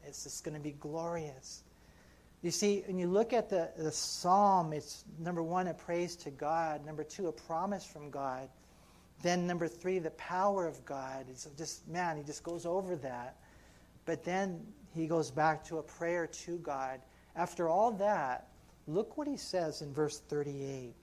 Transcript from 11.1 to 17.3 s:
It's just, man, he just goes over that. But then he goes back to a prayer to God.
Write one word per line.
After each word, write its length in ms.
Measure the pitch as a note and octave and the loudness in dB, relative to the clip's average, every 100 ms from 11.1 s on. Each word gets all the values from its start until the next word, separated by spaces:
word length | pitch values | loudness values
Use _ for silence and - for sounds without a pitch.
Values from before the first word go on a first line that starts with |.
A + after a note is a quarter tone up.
| C3 C3 | -8 -10
It's 160 | B2+ D#3 C#3+ | -12 -14 -8
just, 320 | D#3+ - D3 | -8 -8 -6
man, 300 | E3+ F3 D#3 | 0 0 0
he 60 | |
just 200 | D3 D3 | -6 -8
goes 220 | - E3+ E3+ | -6 -4 0
over 300 | F3+ F#3+ F3 | 0 0 -2
that. 400 | C3 B2 B2 - - - - - - - - | -2 -6 -8 -12 -20 -20 -20 -20 -20 -14 -4
But 180 | E3 | -2
then 420 | - F#3 G3 E3+ - - - E3 | 0 0 0 -2 -8 -16 -10 -4
he 100 | D#3+ | 2
goes 240 | E3 D3+ | 4 2
back 340 | B2+ D#3 D#3 - | 4 4 4 -2
to 120 | E3 | -6
a 60 | |
prayer 420 | D3+ - E3+ F3 D#3+ | -6 -4 0 0 0
to 320 | - - E3+ | -6 -6 -6
God. 420 | D3+ C#3 C3 C3 - - - | -4 -4 -2 -6 -12 -20 -16